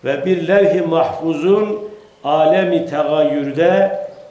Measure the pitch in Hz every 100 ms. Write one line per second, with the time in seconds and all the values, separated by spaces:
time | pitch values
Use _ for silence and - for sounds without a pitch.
0 | 131 139 170 180 165 202 196 185 165 165
1 | - - 160 151 175 202 214 208 - -
2 | - _ 139 156 156 185 185 170 - 147
3 | 147 151 151 143 139 135 170 196 196 -
4 | - - -